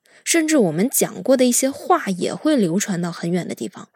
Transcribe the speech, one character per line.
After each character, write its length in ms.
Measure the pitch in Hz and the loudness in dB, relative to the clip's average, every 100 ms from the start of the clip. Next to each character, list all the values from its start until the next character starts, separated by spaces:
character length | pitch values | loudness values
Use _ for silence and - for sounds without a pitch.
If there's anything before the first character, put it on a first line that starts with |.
| _ _ | _ _
甚 240 | - 330 311 | -2 0 2
至 100 | 311 | 4
我 140 | 185 | 2
们 180 | 151 240 | 2 0
讲 320 | - 160 - | 0 -4 -2
过 160 | 185 262 | 2 4
的 80 | 254 | 4
一 60 | |
些 180 | 240 269 | 2 -2
话 380 | - 277 339 - | -2 0 0 0
也 260 | 180 - | -4 -4
会 220 | - 311 285 | -2 2 2
流 240 | 180 185 | 2 0
传 220 | - 175 | -2 -4
到 100 | 175 | -4
很 180 | 170 175 | -4 -4
远 180 | 180 156 | -2 -4
的 60 | |
地 140 | - 220 | -8 -10
方， 220 | - - | -12 -20